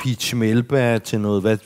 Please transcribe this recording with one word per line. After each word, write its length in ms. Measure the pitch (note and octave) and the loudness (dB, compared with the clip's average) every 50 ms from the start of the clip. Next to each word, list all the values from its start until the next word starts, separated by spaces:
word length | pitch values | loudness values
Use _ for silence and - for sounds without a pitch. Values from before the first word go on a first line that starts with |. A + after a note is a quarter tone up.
| - | -4
peach 320 | C3 A#2+ - - - B2 | -4 -4 -4 -4 -4 -2
melba, 640 | A#2+ A2+ A2 A2+ B2 B2 - C#3 C3+ B2 A#2+ A#2 A2 | 0 0 2 2 2 2 2 0 2 2 2 2 0
til 220 | - - - A2 | -2 -4 -4 -2
noget... 200 | G#2 G#2 G#2 G2+ | 0 0 0 0
Hvad, 160 | F#2 A2 G#2+ F#2+ - | 2 2 0 0 0